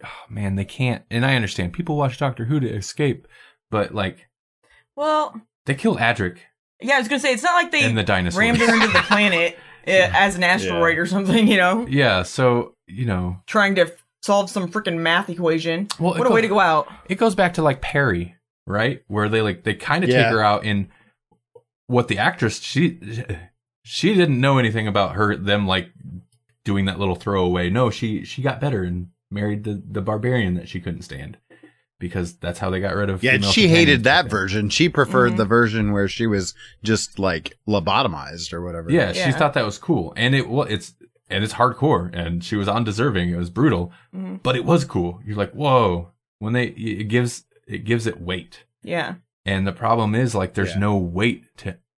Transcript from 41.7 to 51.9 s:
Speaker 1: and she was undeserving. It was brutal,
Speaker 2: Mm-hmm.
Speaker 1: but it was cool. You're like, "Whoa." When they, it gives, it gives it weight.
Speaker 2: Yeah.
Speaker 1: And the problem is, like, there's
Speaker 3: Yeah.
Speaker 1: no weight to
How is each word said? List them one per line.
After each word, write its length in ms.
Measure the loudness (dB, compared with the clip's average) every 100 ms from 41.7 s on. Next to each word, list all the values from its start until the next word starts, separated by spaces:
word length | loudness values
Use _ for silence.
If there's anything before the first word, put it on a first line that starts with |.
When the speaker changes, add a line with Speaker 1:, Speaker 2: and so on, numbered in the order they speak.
| 2 2 2 -2
Speaker 1:
and 300 | -6 -4 -4
she 120 | -4 -2
was 120 | 0
undeserving. 640 | 0 -2 0 0 0 0
It 60 | -2
was 120 | -4
brutal, 440 | 0 2 2 -4 -10 _
Speaker 2:
Mm-hmm. 220 | -14 -12 -8
Speaker 1:
but 140 | -4 -2
it 80 |
was 200 | 2 2
cool. 360 | 2 -2 -4 -6
You're 120 | -10 -4
like, 160 | -4
"Whoa." 580 | -2 2 4 4 0 -6 _ _ -12
When 120 | -4
they, 140 | -2 -2
it 420 | -6 -8 -6 0
gives, 360 | 0 0 -4 _ _ -12
it 160 | -10
gives 220 | -2 0 0
it 120 | -6
weight. 440 | -6 -8 -8 -20 _ _
Speaker 2:
Yeah. 320 | -8 -6 -6 -10 _ _ -4
Speaker 1:
And 180 | -2 -2
the 60 |
problem 420 | -2 0 2 2 0
is, 180 | 0
like, 200 | 0 -2
there's 180 | -2 -2
Speaker 3:
Yeah. 80 | 0
Speaker 1:
no 160 | 0 0
weight 480 | 0 0 0 -2 _ _
to 200 | -14 -14 _